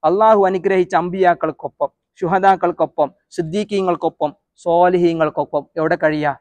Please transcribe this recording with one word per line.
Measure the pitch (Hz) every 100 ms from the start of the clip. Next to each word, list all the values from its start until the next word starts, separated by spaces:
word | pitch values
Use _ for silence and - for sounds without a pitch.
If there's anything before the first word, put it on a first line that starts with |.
അള്ളാഹു | 160 185 220 220 190
അനുഗ്രഹിച്ച | 190 190 190 180
അമ്പിയാക്കൾക്കൊപ്പം, | 185 175 190 180 170 160 147 147 _ 147 _ _ _
ശുഹദാക്കൾക്കൊപ്പം, | 175 185 190 185 175 165 160 - 143 _ _
സിദ്ദീഖീങ്ങൾക്കൊപ്പം, | - 160 190 208 202 190 170 165 - 151 - _ _
സ്വാലിഹീങ്ങൾക്കൊപ്പം | 175 170 180 180 175 165 156 151 147 147 139 -
എവിടെ | 160 170
കഴിയാ? | 156 156 147 139